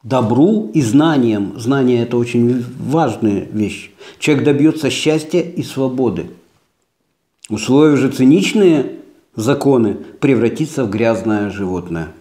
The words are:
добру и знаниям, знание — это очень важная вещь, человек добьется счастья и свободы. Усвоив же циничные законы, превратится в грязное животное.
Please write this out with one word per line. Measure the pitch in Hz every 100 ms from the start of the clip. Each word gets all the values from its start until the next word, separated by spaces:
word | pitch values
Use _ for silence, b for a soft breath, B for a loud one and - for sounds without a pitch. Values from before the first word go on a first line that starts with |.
добру | 113 131 110 120 175 214 -
и | 160
знаниям, | 117 131 160 147 117 107 95 98
знание — | 117 139 127 120
это | 117 123
очень | 120 120 120 127 123 -
важная | 113 156 147 104 110 101 85
вещь, | 107 101 - - B B B
человек | - 139
добьется | 127 139 156 160 135
счастья | - 156 156 156 180
и | 175 -
свободы. | 120 131 135 127 123 87 - - _ _ _ _ _ _ _ _ _ _ -
Усвоив | 107 - 135 151 143
же | 131
циничные | - 127 175 190 220 190 151 127 - - _ _ -
законы, | 110 143 139 131 107 107 B B
превратится | 147 120 113 - 156 -
в | 117
грязное | 107 117 110 110 107 104
животное. | 95 95 92 87 82 80 -